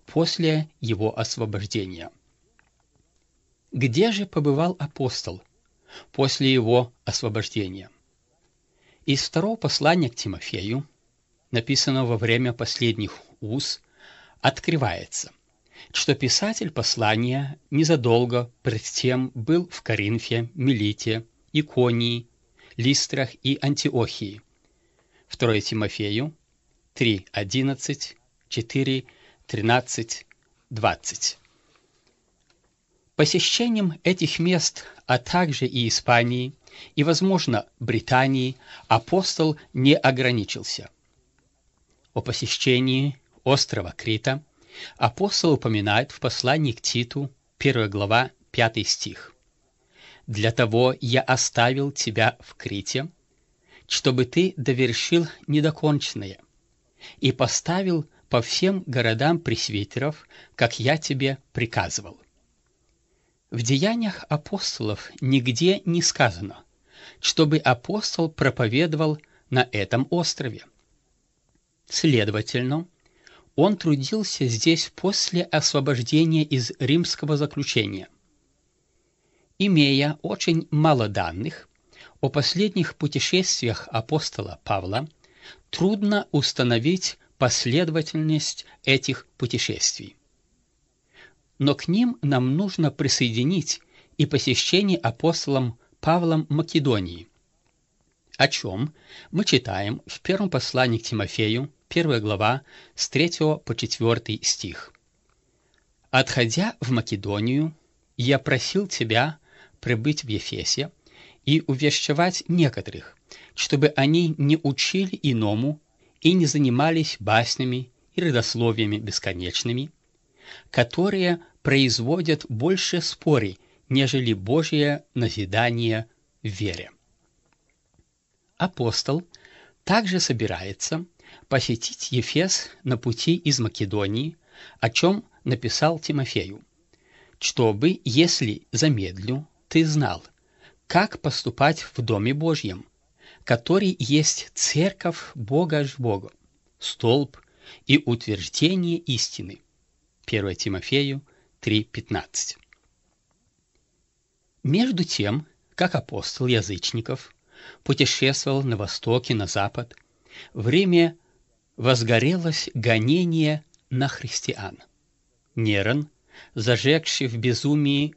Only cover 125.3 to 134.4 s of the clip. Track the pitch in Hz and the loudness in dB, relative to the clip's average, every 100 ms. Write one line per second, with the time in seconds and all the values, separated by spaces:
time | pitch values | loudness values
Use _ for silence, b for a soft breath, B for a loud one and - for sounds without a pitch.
125.3 | - 95 104 120 117 117 110 113 _ _ | -2 -2 0 2 0 0 -2 -4 _ _
126.3 | _ 110 95 101 85 - _ _ _ _ | _ -10 -6 -6 -6 -12 _ _ _ _
127.3 | _ _ _ _ _ _ _ _ _ _ | _ _ _ _ _ _ _ _ _ _
128.3 | _ _ - - - 120 - - 147 - | _ _ -6 -4 -2 -2 -2 -2 -4 -6
129.3 | B B B B B - 208 202 180 - | B B B B B 0 0 2 0 0
130.3 | 120 107 85 95 98 - 160 175 _ B | 0 -2 -4 -8 -10 -6 -6 -8 _ B
131.3 | B B 131 - 113 - - - 123 - | B B 0 0 -2 -4 -8 -4 -2 0
132.3 | 147 185 - - - - 120 123 113 - | 0 0 0 -6 -10 -4 -2 -2 -2 0
133.3 | 170 151 143 110 - 104 104 101 110 151 | 0 2 0 0 -4 -4 -2 -2 -2 -4
134.3 | - | -8